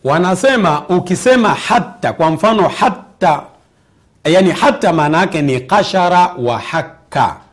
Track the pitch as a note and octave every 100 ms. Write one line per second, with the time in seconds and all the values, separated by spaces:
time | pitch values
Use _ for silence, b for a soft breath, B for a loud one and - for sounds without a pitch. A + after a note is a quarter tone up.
0 | C3 D#3 F3+ F#3 C4+ B3+ F3+ D3 - F3+
1 | F3+ F3+ B3 B3+ G#3+ C3+ - A#3 E3+ -
2 | B2 - D#3+ D#3 G#3+ A3 F3 - B3 -
3 | - _ F3+ D3 - _ _ _ _ _
4 | _ _ D3+ F3+ F#3 - C4 A#3+ G3 E3
5 | D3 D#3+ F#3+ E3 C#3+ B2+ B2+ G#3 G3 F#3+
6 | F3+ F3+ F3 - A#2+ A2+ - E3 - -
7 | _ C#3+ G#2 - _